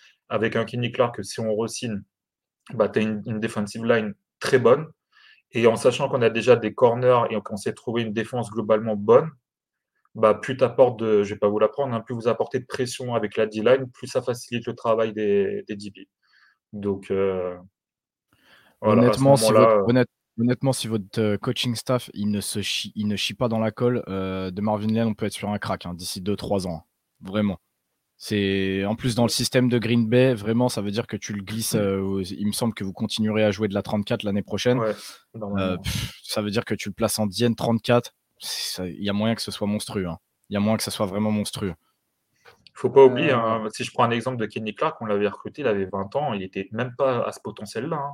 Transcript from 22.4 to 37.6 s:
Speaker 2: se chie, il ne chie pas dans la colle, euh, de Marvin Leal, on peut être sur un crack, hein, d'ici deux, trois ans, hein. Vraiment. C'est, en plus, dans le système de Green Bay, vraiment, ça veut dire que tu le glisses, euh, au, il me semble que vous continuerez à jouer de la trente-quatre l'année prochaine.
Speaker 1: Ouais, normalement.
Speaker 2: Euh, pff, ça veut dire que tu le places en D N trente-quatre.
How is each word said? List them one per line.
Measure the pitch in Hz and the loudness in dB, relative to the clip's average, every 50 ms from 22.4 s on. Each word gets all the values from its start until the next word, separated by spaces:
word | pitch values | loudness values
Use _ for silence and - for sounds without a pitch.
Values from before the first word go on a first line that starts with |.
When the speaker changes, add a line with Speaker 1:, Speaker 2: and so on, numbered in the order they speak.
Speaker 2:
se | - - - 104 | -4 -4 -6 -6
chie, | 98 - - - - 101 - | -4 -4 -4 -6 -6 -8 -6
il | 104 104 104 | -6 -4 -4
ne | 101 | -2
chie | 98 - - 104 | -2 -4 -6 -4
pas | - 131 113 | -2 -2 -2
dans | 113 110 | 0 0
la | 113 110 | -2 -2
colle, | - - 123 123 123 113 - - | -2 0 0 0 0 -2 -4 -6
euh, | 95 95 95 95 92 95 95 92 | -6 -6 -4 -4 -4 -6 -6 -6
de | 90 104 | -6 -4
Marvin | 104 110 107 104 107 110 | -2 -2 -2 0 0 0
Leal, | 110 113 117 113 | 0 0 0 0
on | 107 | -2
peut | - 110 101 | -2 -4 -6
être | - | -6
sur | - - 101 | -6 -6 -6
un | 104 101 | -4 -4
crack, | - 87 95 90 - | -4 -4 -6 -6 -8
hein, | 87 87 | -10 -12
d'ici | 85 92 - - 101 | -10 -10 -10 -10 -8
deux, | 90 104 101 | -4 -4 -4
trois | - - - 101 98 90 90 | -4 -2 -2 -2 -2 -2 -4
ans, | 82 80 | -6 -10
hein. | - _ _ _ _ _ _ _ | -12 _ _ _ _ _ _ _
Vraiment. | 90 92 95 107 104 101 90 - _ _ _ _ _ _ _ _ _ _ _ _ | -10 -6 -2 -2 0 -2 -2 -6 _ _ _ _ _ _ _ _ _ _ _ _
C'est, | - - 107 101 101 98 98 98 95 95 95 98 98 | -8 -4 -2 0 0 0 0 0 0 -2 -2 -2 -2
en | 101 113 | -2 -2
plus, | - - 127 110 | -2 -2 -2 0
dans | 120 120 | 2 2
le | 110 | 2
système | - - 123 - - 131 123 123 | 2 0 -2 0 2 2 2 4
de | 123 120 | 2 2
Green | 104 110 120 120 113 110 | 2 2 2 2 2 4
Bay, | 123 123 127 131 123 | 4 4 4 4 2
vraiment, | 104 101 110 113 120 123 123 | 0 -2 0 0 2 2 0
ça | - 113 | 0 -2
veut | 98 104 | -4 -4
dire | 101 113 - | -2 -4 -4
que | - - 101 | -4 -6 -8
tu | - - 104 | -8 -8 -8
le | 101 95 | -8 -8
glisses, | 90 110 113 110 - - | -6 -6 -6 -4 -2 0
euh, | 110 101 98 98 98 | 0 0 0 0 0
au, | 95 95 98 98 | -2 -2 -2 -2
il | 92 - 101 - 104 104 | -4 -6 -6 -4 -4 -2
me | |
semble | - - 123 113 - | -2 -2 -2 -2 -2
que | - 101 | -4 -6
vous | 95 90 | -8 -6
continuerez | - 113 104 - - 107 107 107 110 107 | -6 -6 -4 -4 -2 -2 0 2 4 4
à | 104 | 2
jouer | 95 101 110 101 | 2 2 0 -2
de | 98 | -2
la | 101 - | -2 -2
trente-quatre | - 110 104 98 - 123 110 - | -2 -2 -2 -2 -2 -4 -4 -2
l'année | 101 98 104 | -2 -2 -2
prochaine. | 95 - 104 101 - 123 123 131 | -4 -4 -4 -2 0 2 2 2
Speaker 1:
Ouais, | 113 107 101 - - - - - _ _ - | 0 -2 -4 -6 -10 -18 -20 -20 _ _ -14
normalement. | 117 107 101 101 98 95 92 90 | -12 -8 -6 -4 -2 -2 -2 -2
Speaker 2:
Euh, | 87 | -4
pff, | 95 - - - - - - - - | -4 -6 -6 -6 -6 -8 -10 -14 -12
ça | - - 113 | -8 -6 -4
veut | 104 104 | -4 -2
dire | 98 117 - | -2 -4 -4
que | - 110 | -4 -4
tu | - - 104 | -6 -6 -8
le | 95 | -4
places | - 113 101 - - | -2 -2 0 0 0
en | 107 101 | -2 -2
D | 90 101 120 | -2 0 0
N | 120 110 | 0 0
trente-quatre. | - | 0